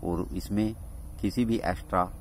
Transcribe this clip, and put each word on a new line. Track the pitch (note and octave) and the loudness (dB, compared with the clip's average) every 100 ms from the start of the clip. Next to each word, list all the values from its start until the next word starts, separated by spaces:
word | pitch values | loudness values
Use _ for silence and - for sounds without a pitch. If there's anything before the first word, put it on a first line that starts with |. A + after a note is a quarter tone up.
और | F2+ E2+ - | 0 0 0
इसमें | F#2 - G2+ A2 A2 - - - - | -4 0 2 2 0 -10 -10 -12 -2
किसी | G2+ B2 A#2 | -2 2 2
भी | A#2 | 2
एक्स्ट्रा | - F2+ - F#2 F2+ - | 2 -2 2 2 2 -2